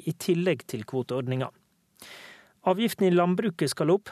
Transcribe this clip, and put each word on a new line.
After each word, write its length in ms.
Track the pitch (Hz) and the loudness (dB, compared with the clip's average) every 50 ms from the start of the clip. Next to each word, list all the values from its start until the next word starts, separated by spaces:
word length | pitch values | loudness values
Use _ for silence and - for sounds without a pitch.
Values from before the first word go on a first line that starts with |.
| - 160 | -6 -8
i 60 | - | -8
tillegg 480 | - - - 175 170 180 185 156 117 - - | -6 -2 -2 0 0 2 0 0 -2 -4 -10
til 140 | - 113 107 - | -10 -10 -8 -6
kvoteordningen. 640 | - 131 120 - 123 135 131 127 127 131 131 117 - _ _ _ _ _ _ _ _ - - - - - - - - - - _ _ _ - | -6 -6 -4 -4 -4 -4 -4 -4 -4 -4 -4 -6 -10 _ _ _ _ _ _ _ _ -20 -20 -20 -20 -20 -20 -20 -20 -20 -20 _ _ _ 0
"Avgiften 460 | 185 185 190 233 214 - - 196 185 | 0 0 2 0 -2 0 2 2 4
i 20 | |
landbruket 600 | 175 175 175 175 185 180 214 214 175 - 156 131 - | 4 4 4 4 2 0 0 -2 -2 -2 -2 -2 -2
skal 180 | - 160 151 | -2 0 2
opp", 160 | 185 208 - - | 2 2 0 -4